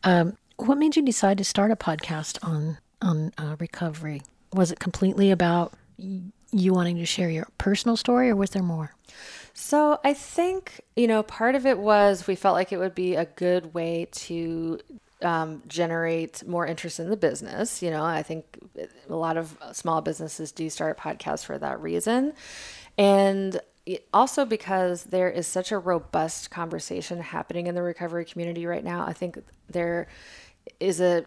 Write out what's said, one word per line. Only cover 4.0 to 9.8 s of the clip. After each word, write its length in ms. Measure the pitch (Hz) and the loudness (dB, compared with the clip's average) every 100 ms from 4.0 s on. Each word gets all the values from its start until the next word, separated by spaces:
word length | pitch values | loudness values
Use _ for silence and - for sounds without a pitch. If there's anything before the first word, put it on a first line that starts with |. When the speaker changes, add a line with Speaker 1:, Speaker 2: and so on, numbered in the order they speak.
| 156 143 - _ _ | -8 -10 -12 _ _
Speaker 1:
Was 180 | 190 175 | 2 2
it 80 | 170 | 2
completely 520 | - - 190 190 196 | -6 0 0 4 4
about 420 | 185 175 170 170 - _ - | 6 4 2 0 -6 _ -16
y-, 220 | 190 190 180 - _ | -10 -10 -10 -16 _
you 220 | 202 185 | 2 4
wanting 240 | 185 175 170 | 4 2 0
to 80 | 170 | -2
share 240 | - 175 | 0 0
your 160 | 160 - _ | -2 -6 _
personal 380 | - 202 240 233 | 0 2 2 0
story, 320 | - 247 254 | 2 4 4
or 60 | 202 | 4
was 160 | 196 | 0
there 100 | 196 | 0
more? 320 | 180 165 151 _ _ - - - - | -2 -2 -6 _ _ -20 -20 -18 -20
Speaker 2:
So 460 | - - 294 | -14 0 4